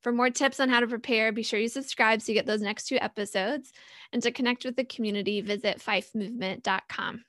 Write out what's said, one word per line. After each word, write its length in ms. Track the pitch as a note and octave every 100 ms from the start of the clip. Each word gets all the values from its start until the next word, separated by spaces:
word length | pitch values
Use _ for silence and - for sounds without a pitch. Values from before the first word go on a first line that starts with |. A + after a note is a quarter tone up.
For 120 | -
more 180 | A#3+ B3
tips 300 | B3 C4+ C4
on 80 | C4
how 100 | A#3+
to 80 | A#3+
prepare, 460 | A#3 A#3+ A3+ A3
be 100 | G#3+
sure 160 | A3 G#3+
you 100 | A#3
subscribe 540 | C4+ C4+ - A3 A3
so 80 | -
you 80 | G#3+
get 80 | A3
those 160 | G#3+
next 240 | G#3 G#3 -
two 120 | C4
episodes. 720 | G#3+ - G3+ G3 F#3+ D4 B3+ - - - -
And 100 | B3
to 80 | A#3
connect 340 | A#3+ A#3+ B3
with 120 | B3+ B3
the 80 |
community, 560 | C4 - A3 G#3 F#3+ G#3
visit 400 | G#3 G3+ G#3+ -
fife 340 | - G3+ -
movement 480 | A3 G3 A#3+ F#3+ F#3+
dot 220 | - F#3+ -
com. 360 | - G3 A#3